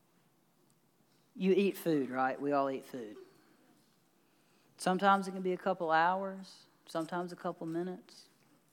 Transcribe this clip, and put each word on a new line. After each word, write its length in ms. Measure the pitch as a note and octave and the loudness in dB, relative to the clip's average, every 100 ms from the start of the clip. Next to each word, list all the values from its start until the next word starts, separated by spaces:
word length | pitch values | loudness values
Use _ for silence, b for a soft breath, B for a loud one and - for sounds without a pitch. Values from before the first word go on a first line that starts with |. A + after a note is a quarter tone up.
| _ _ _ _ _ _ _ _ _ _ _ _ _ - | _ _ _ _ _ _ _ _ _ _ _ _ _ -2
You 180 | F#3 F3+ | 4 4
eat 200 | G3 - | 4 0
food, 340 | E3+ D3+ B2 | 0 0 0
right? 300 | B2+ C3 - | 0 -2 0
We 100 | C#3+ | 0
all 180 | C#3+ C#3 | 2 0
eat 160 | C3+ | -4
food. 300 | - B2+ G#2+ G2+ - - _ _ _ _ _ _ _ _ _ _ _ _ _ - | -10 -12 -12 -14 -20 -20 _ _ _ _ _ _ _ _ _ _ _ _ _ -6
Sometimes 520 | F#3 F#3 G3 G3 F#3+ | -2 2 4 4 2
it 20 | |
can 120 | F#3+ | -4
be 100 | F#3 | -2
a 40 | F3+ | -2
couple 360 | G3 F3+ E3 | -2 -2 2
hours, 760 | D#3+ E3+ F#3+ G3 F#3+ F#3+ - - _ - | 4 4 2 -4 -10 -16 -20 -20 _ -8
sometimes 420 | E3 D#3+ F3 F3 | -6 -4 -6 -6
a 40 | F3 | -6
couple 300 | F3+ F3 E3 | -8 -6 -6
minutes. 580 | E3 F3+ F3+ - - - _ _ _ _ | -4 -4 -8 -14 -20 -20 _ _ _ _